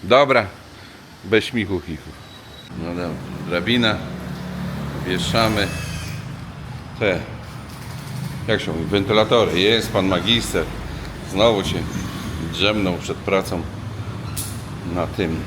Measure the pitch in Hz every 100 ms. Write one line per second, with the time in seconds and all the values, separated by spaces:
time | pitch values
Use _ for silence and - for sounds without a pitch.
0 | 90 123 139 127 101 - - - - -
1 | - - 92 110 - 120 95 92 78 76
2 | - - - - - - - 90 82 87
3 | 87 67 - 71 76 85 87 120 113 98
4 | - - - - - - - - - -
5 | - 92 - 113 110 104 95 - - -
6 | - - - - - - - - - -
7 | 107 85 - - - - - - - -
8 | - - - - - 107 - 80 82 101
9 | 98 107 107 120 95 82 98 113 107 104
10 | 95 90 92 117 - 90 78 - - -
11 | - - - 95 117 104 87 87 80 -
12 | - - - 76 80 80 98 107 95 82
13 | - - - 95 92 92 80 - - -
14 | - - - - - - - - - 87
15 | 82 - 87 80